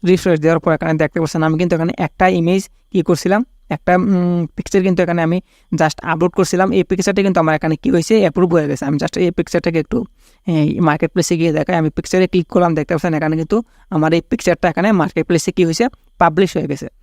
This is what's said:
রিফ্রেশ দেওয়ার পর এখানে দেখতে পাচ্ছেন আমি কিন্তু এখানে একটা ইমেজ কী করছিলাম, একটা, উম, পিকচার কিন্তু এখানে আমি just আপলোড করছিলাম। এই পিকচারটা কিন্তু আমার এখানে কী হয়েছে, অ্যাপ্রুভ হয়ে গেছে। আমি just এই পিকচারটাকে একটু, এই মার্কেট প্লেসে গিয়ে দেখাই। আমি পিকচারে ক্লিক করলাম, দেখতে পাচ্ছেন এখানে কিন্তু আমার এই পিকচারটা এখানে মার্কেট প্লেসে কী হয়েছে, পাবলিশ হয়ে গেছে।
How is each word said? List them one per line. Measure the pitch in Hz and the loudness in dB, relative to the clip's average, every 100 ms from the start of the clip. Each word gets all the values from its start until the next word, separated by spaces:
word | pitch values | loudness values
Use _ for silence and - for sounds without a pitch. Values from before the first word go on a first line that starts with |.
| 180 | 2
রিফ্রেশ | 180 - 165 | 0 2 2
দেওয়ার | 156 165 | 2 0
পর | - 156 | 0 -2
এখানে | 165 160 | 0 0
দেখতে | 151 - | -2 -2
পাচ্ছেন | 160 170 160 | -4 0 0
আমি | 160 | 0
কিন্তু | 175 165 | 0 0
এখানে | 165 - 165 | -2 -4 -6
একটা | _ 185 185 | _ 0 2
ইমেজ | 165 190 190 _ _ | 2 0 -2 _ _
কী | 190 160 | -4 0
করছিলাম, | 170 175 202 247 _ _ - | 0 2 0 -2 _ _ -6
একটা, | - 180 | 0 2
উম, | 185 185 175 175 165 - | 2 0 2 0 -2 -6
পিকচার | - 196 190 | -2 0 2
কিন্তু | 180 180 | 0 0
এখানে | 175 160 | 0 0
আমি | 180 - _ _ 156 | -2 -4 _ _ -2
just | 156 - - | 0 -2 -6
আপলোড | 156 180 - | 0 0 2
করছিলাম। | 185 175 190 196 | 0 2 0 0
এই | 180 | 0
পিকচারটা | 185 196 196 196 | 0 0 0 0
কিন্তু | 175 | 2
আমার | 160 156 | 0 0
এখানে | 160 156 | -2 -2
কী | - 214 | 0 0
হয়েছে, | 165 220 | 2 2
অ্যাপ্রুভ | 190 156 180 170 | 2 2 2 2
হয়ে | 147 | 0
গেছে। | 139 277 | -4 -2
আমি | 147 | -2
just | 160 - | -2 -2
এই | 180 175 | -2 -2
পিকচারটাকে | 170 170 170 165 | -2 0 0 -2
একটু, | 151 233 202 _ _ _ - | -2 -4 -6 _ _ _ -4
এই | 160 151 - 165 | 0 0 2 0
মার্কেট | 151 165 | 2 -2
প্লেসে | - 170 170 | -2 -2 0
গিয়ে | 165 156 | 0 0
দেখাই। | 151 175 | 0 0
আমি | 156 - | 0 -2
পিকচারে | - 185 185 | -2 0 2
ক্লিক | 185 165 | 0 0
করলাম, | - 175 156 | 2 2 0
দেখতে | 156 | -2
পাচ্ছেন | 165 180 160 | -2 -2 -2
এখানে | 156 160 | -2 -2
কিন্তু | 160 208 233 _ _ 180 | -2 -2 -4 _ _ -2
আমার | 156 165 | 2 0
এই | - | 0
পিকচারটা | 233 - 170 185 | -4 0 0 0
এখানে | 165 190 202 | 0 0 2
মার্কেট | 156 - 156 | 0 -2 0
প্লেসে | 170 - - | 0 0 0
কী | 170 | 0
হয়েছে, | 165 240 - _ _ | 2 -2 -4 _ _
পাবলিশ | 170 160 190 - | 0 2 0 0
হয়ে | 139 | -4
গেছে। | 143 135 _ | -6 -8 _